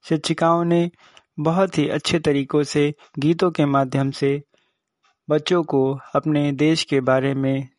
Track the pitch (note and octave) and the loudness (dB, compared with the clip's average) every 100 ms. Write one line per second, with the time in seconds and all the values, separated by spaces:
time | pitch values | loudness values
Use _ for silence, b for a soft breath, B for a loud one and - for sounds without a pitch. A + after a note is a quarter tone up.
0 | - D#3+ - E3 E3 E3+ E3+ E3+ F3 _ | -2 -4 -2 0 2 2 2 2 0 _
1 | b b b - D3+ E3+ F#3+ E3+ C#3+ D3+ | b b b -4 -2 0 0 0 -2 -2
2 | - E3+ D#3 C#3+ C3+ D3 C#3+ D3+ D3 D3+ | -2 -2 0 0 0 -2 0 0 0 -2
3 | b - D3 E3+ F#3 D#3+ D3 C#3 C3+ C#3 | b -4 0 2 0 0 0 2 0 0
4 | C3+ C#3 C#3 C#3+ C#3+ _ _ _ _ _ | -2 -2 -2 -2 -6 _ _ _ _ _
5 | _ _ - D3+ D3+ F3+ D#3+ C#3 C3 C3+ | _ _ -2 -2 2 -2 0 0 0 -2
6 | - C#3+ C#3+ D3 D3 C#3 D3+ D#3+ - C#3 | -4 -4 0 0 0 2 2 2 0 -2
7 | B2+ C3 C3+ C3+ C3+ C3+ C3 | 2 2 0 -2 -2 -2 -6